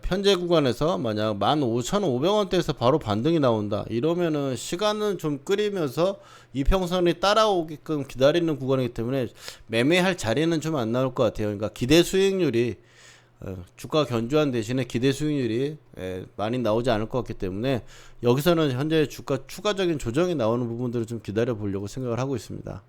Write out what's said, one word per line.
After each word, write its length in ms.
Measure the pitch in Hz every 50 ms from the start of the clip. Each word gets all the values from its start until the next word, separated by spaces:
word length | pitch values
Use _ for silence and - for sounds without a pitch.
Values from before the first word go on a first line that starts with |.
| -
현재 320 | - 180 196 196 202 196
구간에서 600 | 180 175 170 175 160 143 123 110 - 147 165 190 185
만약 380 | 135 110 104 104 107 110 104
만 240 | 98 101 113 143 151
오천오백 680 | 139 113 113 123 120 - 190 208 202 160 120 123 147 185
원대에서 440 | 214 214 202 185 190 180 170 - 143
바로 260 | - 120 123 147 147
반등이 400 | - 113 101 107 120 160 170 160
나온다 440 | 135 123 113 107 104 101 104 98 101 -
이러면은 680 | 107 120 135 160 175 180 175 165 156 143 139 135 123
시간은 640 | 113 - - 180 175 214 214 214 214 208 208 190 -
좀 200 | - 151 143 131
끓이면서 840 | - - 202 208 214 208 202 185 156 131 110 151 170 190 196 - - - - - - _
이평선이 640 | - 131 139 - 190 190 185 165 180 185 175 170 165
따라오게끔 880 | - - 196 208 220 220 214 196 175 160 160 151 - - - 156 147 135
기다리는 520 | - - 120 131 147 160 170 165 160 151
구간이기 380 | 131 135 127 135 131 127 120 -
때문에 320 | 117 110 120 135 135 120 - - - - - - - -
매매할 500 | - 113 117 123 147 175 185 180 190 175
자리는 440 | 170 - 110 113 143 160 165 170 151
좀 160 | 139 160 160
안 160 | 139 110 110
나올 200 | 117 127 135 131
것 120 | - - 123
같아요. 240 | 104 - - 107 104
그러니까 220 | 104 98 107 101
기대 340 | - - 123 123 151 170 165
수익률이, 720 | - - 190 196 196 190 185 175 143 113 117 123 117 - - - _ - - - - - - _ _ _ -
어, 240 | - 95 92 92 92 - _
주가 280 | - - - - 156 147
견조한 480 | - 123 113 117 117 151 151 151 143
대신에 320 | 123 117 104 110 123 135 123
기대 260 | - - 117 123 135
수익률이, 680 | 131 - 151 151 147 139 127 110 107 120 139 147 156 147 _ _ - -
예, 280 | 92 92 92 92 - - -
많이 220 | - 101 110 123 127
나오지 320 | 117 107 107 120 120 127
않을 180 | 113 104 110 -
것 100 | - 123
같기 160 | 110 - 107
때문에 480 | - 101 90 92 104 120 139 135 107 - - - - - - - -
여기서는 480 | 120 120 123 139 147 175 170 165 156 143
현재 380 | 123 123 147 156 160 160 147 -
주가 300 | - - - - 139 123 - -
추가적인 500 | - - 185 214 202 190 190 175 160 135
조정이 380 | - 117 110 151 180 180 170
나오는 320 | 139 110 110 117 123 123 113
부분들을 380 | 117 117 127 123 113 120 113
좀 140 | 113 117 110
기다려 360 | - - 98 110 120 127 117
보려고 320 | 104 107 101 95 98 101 101
생각을 320 | - 131 131 120 113 113
하고 160 | 131 139 139
있습니다. 440 | 113 - - 98 101 104 101 98 98 -